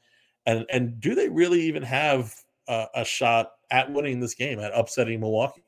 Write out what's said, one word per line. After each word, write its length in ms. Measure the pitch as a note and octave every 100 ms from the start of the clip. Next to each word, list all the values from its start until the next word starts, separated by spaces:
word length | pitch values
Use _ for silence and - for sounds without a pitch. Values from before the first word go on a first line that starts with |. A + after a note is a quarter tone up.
| _ _ _ _ A#2+
And, 200 | A2+ -
and 300 | B2+ A#2+ A#2
do 140 | -
they 140 | - -
really 340 | E3 F3 F3
even 200 | D#3+ D3
have 520 | B2 C3+ D3+ C3+ A2 - _ _ -
a, 180 | A2+ A2
a 100 | B2
shot 480 | A2+ - B2 A#2 A2+ _ -
at 220 | B2+ C3
winning 280 | C#3+ D3 B2
this 140 | A#2+
game, 260 | - C#3 A2
at 120 | G#2
upsetting 460 | A#2 A2+ - A2+ A2+
Milwaukee? 440 | A2 A2 C#3 -